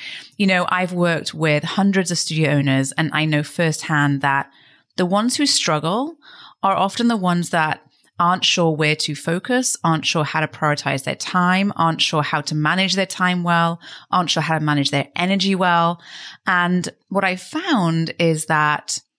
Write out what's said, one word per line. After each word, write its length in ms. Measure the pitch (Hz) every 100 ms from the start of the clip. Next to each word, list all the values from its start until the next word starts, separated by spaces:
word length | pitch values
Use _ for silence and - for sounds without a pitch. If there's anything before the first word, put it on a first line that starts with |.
| - - - -
You 100 | 196
know, 180 | 185 180
I've 240 | 180 180
worked 400 | 175 175 165 -
with 300 | 160 156 147
hundreds 480 | 160 - 196 190 175
of 80 | 170
studio 320 | - 160 151
owners, 380 | 147 139 135 135
and 180 | - 160
I 120 | -
know 200 | 156 151
firsthand 760 | 147 - 165 156 - 151 143 139
that 280 | 143 139 - _ _ _ _ -
the 100 | 180
ones 300 | 202 233 -
who 100 | 285
struggle 680 | - - 151 156 214 294 330 - - - -
are 140 | 196 180
often 320 | 196 - 240
the 80 | 226
ones 340 | 180 175 170
that 320 | 175 156 - _ _ _ -
aren't 240 | 175 180
sure 260 | - - 165
where 240 | 156 151
to 200 | 151 - 143
focus, 600 | - 175 - 247 254 -
aren't 220 | 165 160
sure 180 | - 170
how 180 | 147 160
to 60 | 156
prioritize 580 | - 151 147 143 139
their 120 | - 139
time, 560 | - 185 180 185 202
aren't 280 | - 165 160
sure 200 | - 160
how 180 | 147 151
to 120 | 147
manage 400 | 156 151 180 190
their 120 | 190 185
time 360 | - 180 180
well, 380 | 175 170 170 165 - - -
aren't 180 | 185 165
sure 120 | 170
how 140 | 151 160
to 60 |
manage 280 | 151 147 139
their 180 | 143 139 -
energy 380 | 180 196 196
well. 460 | 190 185 170 170 170 - - - - -
And 420 | 180 175 180 175 - -
what 160 | 190
I 100 | 190
found 800 | 185 - 311 370 254 170 165 165 -
is 260 | 165 160 -
that 540 | 156 151 147 - - _